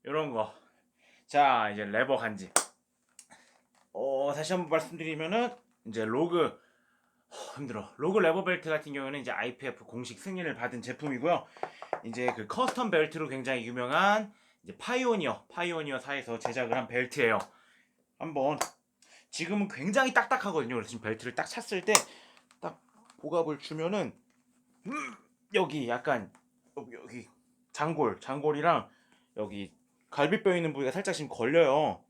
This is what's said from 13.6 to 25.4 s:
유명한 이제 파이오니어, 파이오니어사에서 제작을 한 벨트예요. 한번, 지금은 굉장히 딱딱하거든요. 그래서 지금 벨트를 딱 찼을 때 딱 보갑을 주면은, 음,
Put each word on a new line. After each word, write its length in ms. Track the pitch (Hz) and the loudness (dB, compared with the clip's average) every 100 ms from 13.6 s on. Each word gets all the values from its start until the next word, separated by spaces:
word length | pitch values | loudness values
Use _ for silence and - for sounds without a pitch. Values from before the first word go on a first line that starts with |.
유명한 680 | 113 123 123 156 196 214 208 _ _ _ | -4 -4 0 4 6 4 0 _ _ _
이제 140 | - - | -18 -10
파이오니어, 720 | - 247 254 214 139 107 _ | -4 0 2 2 0 -4 _
파이오니어사에서 880 | - 175 165 147 131 131 139 120 113 | -6 -4 -2 -4 -6 -6 -8 -6 -6
제작을 380 | 120 120 120 127 | -4 -2 0 -2
한 120 | 117 | 0
벨트예요. 500 | 120 127 143 117 107 - _ _ _ _ _ _ _ | -2 -2 2 4 4 -2 _ _ _ _ _ _ _
한번, 400 | 165 143 135 147 - _ _ _ _ - _ | -6 0 0 0 -4 _ _ _ _ -20 _
지금은 380 | - 165 208 202 | -6 -2 0 0
굉장히 440 | - 160 240 262 | -2 0 2 4
딱딱하거든요. 600 | - - 262 202 160 120 | 2 2 -2 0 -2 0
그래서 160 | 123 101 | -4 -4
지금 140 | 113 | -6
벨트를 300 | 107 110 123 | -4 -4 -4
딱 120 | - - | -6 -6
찼을 400 | - - 190 180 | -8 -4 -2 2
때 80 | 208 - - - - _ _ | 2 2 -16 -20 -20 _ _
딱 220 | 175 - _ _ _ - | -14 -14 _ _ _ -14
보갑을 440 | 151 170 160 143 | -2 0 0 -4
주면은, 520 | - 156 165 202 131 - _ _ _ _ _ _ | -6 -4 -2 0 -2 -8 _ _ _ _ _ _
음, 80 | 190 294 269 - _ _ | -8 -8 -8 -14 _ _